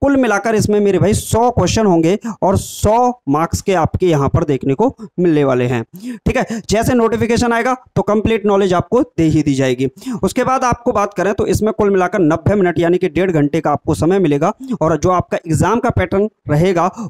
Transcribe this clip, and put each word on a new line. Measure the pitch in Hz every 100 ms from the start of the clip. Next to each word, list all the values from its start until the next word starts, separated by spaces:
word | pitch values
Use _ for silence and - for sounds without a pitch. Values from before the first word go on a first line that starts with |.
कुल | 277 277
मिलाकर | 240 202 233 214
इसमें | 190 208
मेरे | 202 180
भाई | 175
सौ | 220 - 220 247
question | 240 180 226 208
होंगे | 165 165 202 233 -
और | 180 196
सौ | - - 196 226 247 247 -
marks | 147 165 -
के | - 180
आपके | 151 - 180
यहाँ | 147 139
पर | - 151
देखने | 135 139
को | 135 247 - 208 -
मिलने | 175 151
वाले | 139 127 123
हैं। | 120 -
ठीक | 180 240 226 - 254
है, | - 220 -
जैसे | 208 233
notification | 247 226 220 226 233 240
आएगा | 233 247 254 _ -
तो |
complete | 190 214 214 226 208
knowledge | 196 202
आपको | 175 - 233
दे | - - 160
ही | 156
दी | 147 135
जाएगी। | 131 123 135 - 262 208
उसके | 190 -
बाद | 254 262
आपको | 247 233 247
बात | 214 202
करें | - 185
तो | 208 202
इसमें | - 214
कुल | - 202
मिलाकर | 190 180 214
नब्बे | 156 165 - 202
मिनट | 180 165
यानी | 170 180
कि | 180
डेढ़ | 147 190
घंटे | 160 143 165
का | 151
आपको | 143 - 139
समय | 156 196
मिलेगा | 151 143 175 - 262 214
और | 156 160
जो | 170
आपका | 180 - 214
exam | 160 147 170 247
का | 240
pattern | - 185 196 214 _ -
रहेगा | 151 185 170 180 233